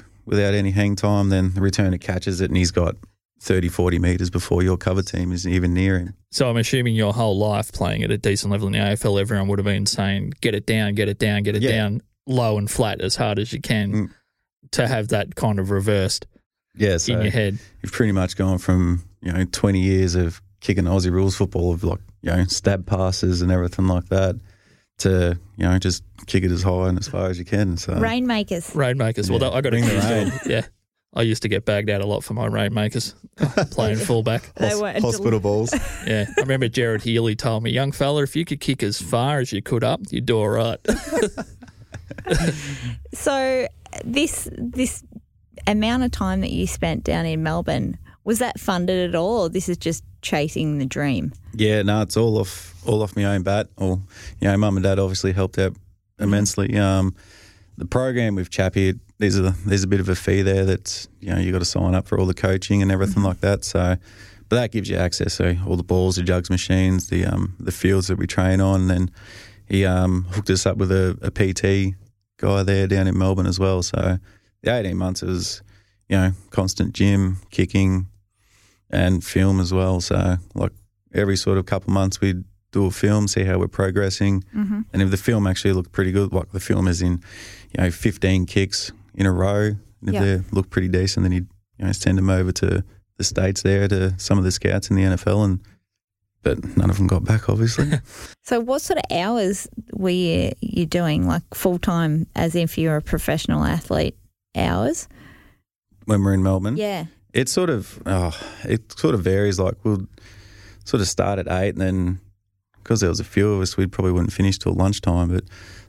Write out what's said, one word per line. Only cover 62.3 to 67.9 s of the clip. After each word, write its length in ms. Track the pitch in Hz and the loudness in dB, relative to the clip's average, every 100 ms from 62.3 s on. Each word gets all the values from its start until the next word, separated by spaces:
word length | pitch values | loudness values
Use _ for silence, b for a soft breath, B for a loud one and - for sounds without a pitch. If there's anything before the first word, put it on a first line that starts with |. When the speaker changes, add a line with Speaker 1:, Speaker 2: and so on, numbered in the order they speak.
Speaker 1:
coaching 480 | 90 95 95 92 101 | 0 0 0 2 2
and 100 | 98 | 2
everything 240 | 95 98 95 | 2 0 0
Speaker 3:
Mm-hmm. 100 | 98 | -2
Speaker 1:
like 140 | 90 | 0
that. 220 | 98 101 - | 0 0 0
So, 320 | 92 90 92 B B B B B | 0 0 0 B B B B B
but 60 | 117 | 0
that 160 | 117 | 0
gives 160 | 110 98 | -2 -2
you 80 | 90 | -2
access. 360 | 90 - - | -2 -2 -4
So 220 | - 90 87 92 | 0 0 0 -2
all 80 | 87 | -2
the 60 | |
balls, 340 | 87 90 92 90 | 0 2 2 0
the 60 | |
jugs 260 | 90 90 85 | 0 0 0
machines, 600 | 92 - 92 92 92 - | -2 2 2 4 2 0
the, 160 | 90 90 | -2 0
um, 300 | 92 92 92 | 0 -2 -6
the 120 | - | -8
fields 360 | 92 92 | 0 2